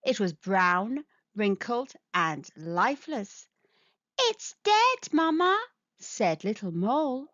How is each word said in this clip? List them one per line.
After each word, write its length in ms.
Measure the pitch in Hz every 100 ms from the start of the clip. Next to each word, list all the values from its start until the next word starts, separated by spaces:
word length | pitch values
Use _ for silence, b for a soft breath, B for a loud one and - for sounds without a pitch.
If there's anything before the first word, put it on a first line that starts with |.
It 160 | - 233
was 140 | 190
brown, 720 | 156 - 190 180 180 208 269 302 _ _
wrinkled, 600 | 202 208 196 - 240 262 - _
and 340 | 180 165 151 -
lifeless. 920 | - 160 170 214 277 - 294 202 - - _ _ _ _ _ _ -
It's 360 | 494 427 - -
dead, 480 | - 415 480 508 -
Mamma, 480 | 302 320 320 359 403 480 _ _ _
said 460 | - - 202 156
Little 260 | 190 214 196
Mole. 580 | 165 190 277 302 254 294